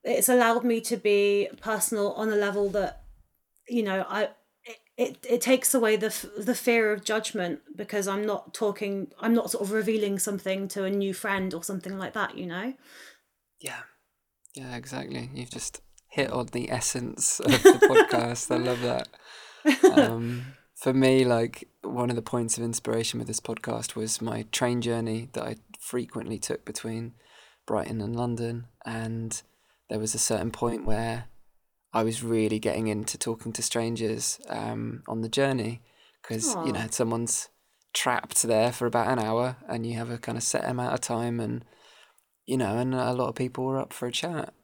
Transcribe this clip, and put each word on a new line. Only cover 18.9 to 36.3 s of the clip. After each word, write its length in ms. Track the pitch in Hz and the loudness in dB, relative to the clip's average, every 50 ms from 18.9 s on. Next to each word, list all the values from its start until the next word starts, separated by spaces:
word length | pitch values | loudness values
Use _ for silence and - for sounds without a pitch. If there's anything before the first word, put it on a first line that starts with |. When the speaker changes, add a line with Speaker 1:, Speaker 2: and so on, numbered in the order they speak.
| 123 - - - - - - - - - - - - - - 302 262 - - 370 - | -2 -2 -6 -8 -16 -20 -20 -20 -20 -20 -20 -20 -20 0 2 2 4 8 8 8 10
Speaker 2:
Um, 600 | 302 262 - 117 113 117 117 120 123 127 131 135 - _ _ _ | 8 6 6 4 -2 -2 -4 -4 -6 -8 -12 -14 -18 _ _ _
for 180 | - - 135 131 | -2 0 2 4
me, 320 | 135 131 131 131 131 131 | 6 8 8 8 8 8
like, 420 | 123 120 117 117 117 - - - _ _ _ | 6 4 4 2 0 -4 -10 -20 _ _ _
one 280 | - - - 123 123 123 | -10 -6 -2 0 0 0
of 60 | 120 | 0
the 60 | 117 | -2
points 360 | 110 - - 123 117 113 - | -4 -2 -2 -2 0 0 -2
of 60 | - 117 | -2 -2
inspiration 560 | 117 117 - _ 120 113 113 113 - - 117 | -4 -4 -4 _ 0 0 0 0 -2 -2 -4
with 80 | 117 | -6
this 140 | 113 110 - | -4 -6 -6
podcast 540 | - - 113 - - - 117 113 113 - - | -6 -6 -8 -6 -4 -4 -4 -4 -4 -6 -6
was 240 | 113 110 110 - - | -6 -4 -4 -4 -4
my 220 | 113 113 113 113 113 110 - | -4 -4 -4 -4 -6 -4 -2
train 280 | - 131 123 123 120 | 0 0 2 2 0
journey 460 | 117 120 117 117 117 113 110 113 120 139 - | 0 0 -2 -2 -2 -2 -4 -4 -6 -6 -8
that 100 | 117 113 | -6 -6
I 140 | - 113 113 _ _ - | -6 -8 -10 _ _ -20
frequently 640 | - - - - 123 117 - - 120 - - 113 - | -16 -12 -6 -4 -4 -4 -4 -8 -8 -6 -6 -6 -6
took 240 | - - - - _ | -4 -6 -6 -6 _
between 520 | - - - - 113 113 113 117 117 - _ _ _ - - - - _ _ _ | -10 -12 -8 -6 -6 -6 -6 -6 -8 -12 _ _ _ -20 -20 -20 -20 _ _ _
Brighton 320 | - 110 104 - - 113 113 | -2 -2 -2 -2 -2 -4 -4
and 160 | 101 107 117 | -4 -2 -2
London. 520 | 117 120 120 117 113 117 117 117 117 120 117 _ _ - | -2 -2 -2 -2 -2 -4 -4 -4 -6 -10 -12 _ _ -12
And 560 | 117 113 113 113 113 113 113 113 113 - - - _ _ _ _ _ _ _ _ _ | -8 -6 -6 -6 -4 -4 -6 -6 -6 -8 -10 -12 _ _ _ _ _ _ _ _ _
there 100 | 110 110 | -4 -4
was 160 | 110 110 - | -2 -2 -2
a 40 | 117 | 0
certain 320 | - - 120 101 87 117 | 0 0 0 0 0 -2
point 340 | 110 - 120 117 113 - - | -2 -2 -2 -2 -2 -2 4
where 400 | 110 104 107 117 113 113 117 113 - - - - _ _ _ _ _ _ _ _ _ | 4 4 4 4 -4 -4 -6 -8 -12 -18 -20 -20 _ _ _ _ _ _ _ _ _
I 120 | - 110 113 | 0 0 2
was 200 | 113 113 117 117 | 2 0 -2 -2
really 360 | 113 117 110 110 107 107 107 | 0 2 2 2 2 0 0
getting 280 | 107 113 73 90 113 | 0 0 0 0 0
into 300 | 110 104 104 110 - - | 0 -2 -2 -4 -6 -6
talking 340 | - - 120 117 113 - 117 110 | -4 -4 -6 -6 -6 -8 -10 -6
to 80 | - | -4
strangers, 800 | 113 - - 117 113 113 117 113 113 107 110 117 123 - - - - | -4 -2 -2 -2 -2 -2 -2 -2 -2 -2 -2 -2 -2 -4 -4 -6 -8
um, 560 | - - 107 110 113 113 110 113 113 113 - - | -8 -8 -6 -4 -6 -6 -6 -6 -6 -8 -10 -8
on 140 | - - 113 | -6 -6 -4
the 80 | 113 | -4
journey, 540 | 113 110 139 139 139 135 127 107 110 117 117 _ _ _ _ _ _ _ _ - | -2 2 2 2 2 2 0 -2 -4 -6 -8 _ _ _ _ _ _ _ _ -10
'cause, 300 | - | -6